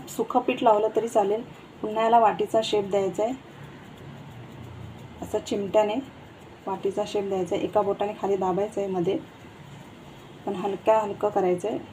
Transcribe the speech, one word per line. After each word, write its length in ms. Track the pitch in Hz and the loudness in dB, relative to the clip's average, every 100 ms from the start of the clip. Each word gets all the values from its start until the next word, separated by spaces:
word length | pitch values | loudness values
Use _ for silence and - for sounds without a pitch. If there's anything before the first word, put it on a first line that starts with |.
| - | -2
सुखं 320 | - 226 247 | -4 0 2
पीठ 220 | 247 254 | 2 4
लावलं 260 | 240 208 214 220 | 6 6 4 2
तरी 120 | 226 | 2
चालेल. 340 | 226 196 220 254 - - - | 2 2 2 -4 -14 -20 -10
पुन्हा 220 | 214 214 | -6 0
याला 140 | 226 233 | 6 8
वाटीचा 420 | 214 185 208 226 | 6 4 0 2
शेप 200 | 220 208 | 2 0
द्यायचा 400 | 196 202 190 180 | 2 0 0 0
आहे, 80 | 220 262 - - - - - - - - - - - - - - - - - - | -2 -2 -10 -18 -18 -18 -18 -18 -16 -16 -16 -16 -16 -16 -16 -14 -14 -14 -16 -14
असं 160 | - 214 - | -6 -6 -2
चिमट्याने 480 | 208 196 214 208 226 - - - - - - - | -4 2 4 4 2 -4 -10 -20 -20 -20 -12 -6
वाटीचा 360 | 190 196 190 208 | -2 -2 -2 -2
शेप 180 | 208 | -2
द्यायचा 320 | 196 190 175 202 | 0 -2 0 -2
आहे. 80 | |
एका 180 | 190 214 | 0 2
बोटाने 300 | 202 196 202 214 | 2 0 -2 -2
खाली 140 | 196 190 | 0 2
दाबायचं 440 | 185 180 214 202 | 2 2 0 -2
आहे 100 | 202 | -2
मध्ये, 280 | 185 175 262 - - - - - - - - - - - - - | 0 0 0 -4 -18 -20 -18 -18 -18 -18 -20 -20 -20 -20 -12 -8
पण 80 | |
हलक्या 440 | 190 196 190 - 220 | -4 -4 -2 4 4
हलकं 300 | 208 190 208 | 2 -2 -2
करायचं 400 | 208 185 180 208 | 2 2 2 -2
आहे 100 | 262 - | -6 -8